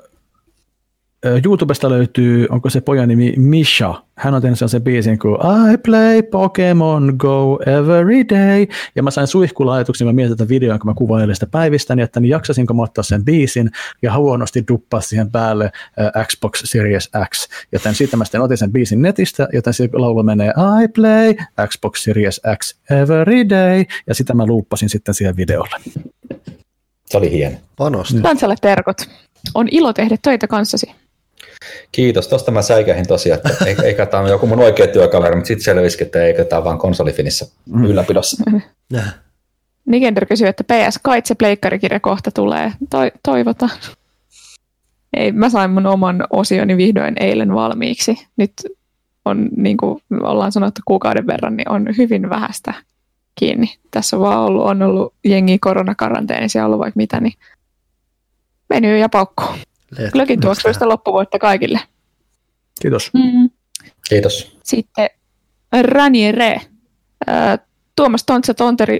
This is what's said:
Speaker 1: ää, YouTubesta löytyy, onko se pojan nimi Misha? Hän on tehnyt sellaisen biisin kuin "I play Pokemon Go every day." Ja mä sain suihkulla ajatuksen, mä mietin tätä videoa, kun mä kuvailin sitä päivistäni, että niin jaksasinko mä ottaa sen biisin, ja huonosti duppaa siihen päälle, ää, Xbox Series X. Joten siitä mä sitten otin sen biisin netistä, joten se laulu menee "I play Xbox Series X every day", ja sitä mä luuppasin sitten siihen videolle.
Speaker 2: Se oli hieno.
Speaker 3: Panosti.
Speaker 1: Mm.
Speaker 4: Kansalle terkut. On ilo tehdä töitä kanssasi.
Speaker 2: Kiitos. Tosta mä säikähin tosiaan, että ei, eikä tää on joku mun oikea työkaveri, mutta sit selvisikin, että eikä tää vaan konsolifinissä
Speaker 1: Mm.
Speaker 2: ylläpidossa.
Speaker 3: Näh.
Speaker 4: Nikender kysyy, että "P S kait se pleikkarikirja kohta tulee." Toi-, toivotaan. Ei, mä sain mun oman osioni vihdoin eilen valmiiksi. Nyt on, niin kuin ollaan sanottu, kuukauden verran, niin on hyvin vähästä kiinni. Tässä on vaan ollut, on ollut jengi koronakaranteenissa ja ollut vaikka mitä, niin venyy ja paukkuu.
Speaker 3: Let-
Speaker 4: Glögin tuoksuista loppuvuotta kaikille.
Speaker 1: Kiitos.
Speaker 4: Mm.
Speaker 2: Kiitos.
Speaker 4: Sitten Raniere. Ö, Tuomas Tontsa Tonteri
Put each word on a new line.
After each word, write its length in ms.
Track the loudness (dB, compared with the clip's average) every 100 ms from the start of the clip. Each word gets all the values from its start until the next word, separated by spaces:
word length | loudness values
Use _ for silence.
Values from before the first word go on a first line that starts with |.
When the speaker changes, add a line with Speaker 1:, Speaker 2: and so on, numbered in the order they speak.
| _ _ _ _ _ _ _ _ _ _ _ _ 0
Speaker 1:
ää, 80 | 2 2
YouTubesta 440 | 2 2 2 2
löytyy, 580 | 2 2 2 4 4 2
onko 200 | 0 0
se 120 | -2
pojan 260 | 0 2 2
nimi 240 | 2 2 2
Misha? 640 | 4 4 2 0 -2 -4 _ -6
Hän 160 | -2
on 80 | 0
tehnyt 180 | 0 0
sellaisen 220 | 0 0
biisin 380 | 0 0 2 0
kuin 160 | 0 0 2 4 4
"I 40 | 4
play 460 | 2 4 4 4
Pokemon 920 | 2 0 0 2 2 4 2 2 0 2
Go 420 | 2 2 2 0 2
every 580 | 2 4 4 4 2 4
day." 380 | 2 4 4 0 -4 -8 -4
Ja 80 |
mä 80 | -2
sain 160 | -2 0
suihkulla 460 | 2 0 0 0
ajatuksen, 340 | 0 -2 -2 0
mä 60 |
mietin 240 | 2 0 0
tätä 120 | 0
videoa, 300 | 2 2 0
kun 100 | -2
mä 20 |
kuvailin 420 | -2 0 0 0 -2
sitä 120 | -4
päivistäni, 540 | -2 0 0 0 -2
että 180 | 0 0
niin 100 | 0
jaksasinko 440 | 0 -2 -2 0
mä 100 | 0
ottaa 200 | -2 -4
sen 220 | -2 -2 2
biisin, 460 | 2 2 0 -2 -4 -16 -6
ja 120 | -2 0
huonosti 460 | 0 0 -2 -4 -2
duppaa 340 | -4 -2 -6
siihen 300 | -4 -4 -2
päälle, 400 | -2 0 0 -2 -6 -16 -4 -2 -2
ää, 100 | -4
Xbox 360 | -4 -6 -6 -4
Series 440 | -2 0 0 -2 -6 -6
X. 180 | -8 -12 -16 -8
Joten 240 | -6 -4 -2
siitä 220 | 0 0
mä 80 | -2
sitten 160 | -2
otin 160 | 0 0
sen 140 | 0
biisin 300 | 0 0 2
netistä, 460 | 0 0 -4 -2 -2
joten 200 | -2 -2
se 160 | -2 -2
laulu 300 | 0 0 2
menee 240 | 2 2 0 2 2 2
"I 40 | 2
play 460 | 2 4 4 4 0 -4 -6 -6
Xbox 360 | -4 -8 -6
Series 380 | -2 0 0 -2 -4 -4
X 160 | -6 -14 _
every 600 | 0 2 2 4 2 4
day", 360 | 2 4 2 0 -4 -6
ja 80 | -4
sitä 180 | 0
mä 120 | 0 2
luuppasin 440 | 0 -2 -4 -2
sitten 240 | -4 -4
siihen 220 | -2 -2 -2
videolle. 380 | -2 -2 -4 -10 -12 -14 -16 _ -18 -18 -18 -20 _ _ _ _ _
Speaker 2:
Se 120 | -2
oli 140 | 0
hieno. 240 | 0 -4 -6 _ -6
Speaker 3:
Panosti. 380 | -4 -2 -2 0
Speaker 1:
Mm. 60 |
Speaker 4:
Kansalle 340 | 2 0 0 0
terkut. 360 | 2 0 -2 -6 -10 -18 _ _ -8
On 140 | -2 0
ilo 220 | 2 2
tehdä 240 | 0 -2 0
töitä 260 | 0 0 0
kanssasi. 440 | -2 -2 -4 -8 _ _ _ _ _ -20 -20 -20 -20 -10
Speaker 2:
Kiitos. 360 | 0 2 0 0
Tosta 240 | -2 0
mä 100 | -2
säikähin 460 | 2 2 4 0 0
tosiaan, 320 | 0 0 0 -2
että 200 | -2 -2
ei, 100 | 0
eikä 220 | 0 0 -2
tää 140 | 0
on 100 | 0
joku 180 | 2 2
mun 120 | 4
oikea 280 | 4 4 2
työkaveri, 480 | 4 4 4 2 0
mutta 120 | -2
sit 140 | -4
selvisikin, 440 | 0 2 2 -2 -4
että 180 | 0
eikä 220 | 2 2 0
tää 180 | 0
vaan 140 | -2 -2
konsolifinissä 680 | -2 0 -2 -2 -4 -6 -10 _ -4
Speaker 1:
Mm. 200 | 0 2
Speaker 2:
ylläpidossa. 580 | 2 2 0 0 -4 0 -2 -2 _ _
Speaker 3:
Näh. 240 | -6 -6 -12 _ _ _ _ _ _ 0
Speaker 4:
Nikender 400 | 2 2 0 0
kysyy, 220 | 2 0
että 160 | 0
"P 80 | -2 0 0
S 100 | -2
kait 220 | 0 0 0
se 100 | 0
pleikkarikirja 640 | 0 0 -4 -4 -4 -2
kohta 320 | -2 -4 -4
tulee." 400 | -2 -2 -2 -4 -8 -6
Toi-, 220 | -2 -2 -4
toivotaan. 480 | -2 0 0 -2 -4 -6 -18 -20 _ _ _ _ -20 -20 _ _ _ _ _
Ei, 180 | -4 -2
mä 180 | 0 2
sain 220 | 2 2
mun 140 | 0 0
oman 380 | 0 0 -2 -2
osioni 480 | -2 0 0 0 2
vihdoin 380 | 2 0 -2 -2
eilen 340 | -2 0 0
valmiiksi. 600 | 0 -2 -4 -6 -4 -4 -4 _ -4
Nyt 140 | -4 -4 -18 -18 _ _ _ _ -6
on, 240 | -4 -4 -2
niin 200 | -2 0
kuin 240 | -2 -6 _ -6
ollaan 300 | -2 -2 -2
sanottu, 300 | -2 -4 -4 -2
kuukauden 420 | -2 0 -2 -2
verran, 300 | -4 -4 -6
niin 120 | -4
on 180 | -2 -2 0
hyvin 320 | 0 0 -2
vähästä 440 | -4 -6 -10 -12 -12 _ _ _ _ _ -4
kiinni. 400 | -4 -2 -4 -6 _
Tässä 260 | -6 -4 -2
on 40 |
vaan 160 | 0 2
ollut, 260 | 0 0 0
on 160 | 0
ollut 320 | 0 0 -4 _ 0
jengi 340 | 2 2 2
koronakaranteenissa 1000 | 0 -2 -2 -4 -4 -4 -4 -4 -4 -2
ja 60 | -2
ollut 140 | -2
vaikka 180 | -2 -4
mitä, 220 | -4 -2
niin 140 | -4 -6 _ _ _ _ _ _ _ _ _ _ _ _ _
venyy 280 | 0 2 2
ja 120 | 2
paukkuu. 380 | 2 0 -4 -8 -10 -18 _ _ -8
Speaker 3:
Let- 160 | -2
Speaker 4:
Glögin 280 | 0 0 0
tuoksuista 500 | 0 0 -2 0 0
loppuvuotta 500 | 0 0 -2 -2 0
kaikille. 400 | 0 0 0 -4 -6 _ _ _ _ _ _ _ _ -8
Speaker 1:
Kiitos. 280 | -4 -4 -2
Speaker 4:
Mm. 360 | 0 2 2 2 0 _ -20 -20 _ -2
Speaker 2:
Kiitos. 480 | 0 0 -4 -12 _
Speaker 4:
Sitten 460 | -6 -4 -4 -4 -4 -4 _ _ _ _ _ 2
Raniere. 800 | 4 4 4 4 2 2 0 -2 -8 _ _ _ _ _ -4
Ö, 280 | 0 0 0 _ _ _ 0
Tuomas 280 | 2 2
Tontsa 300 | 0 0 0
Tonteri 460 | 0 0 2 0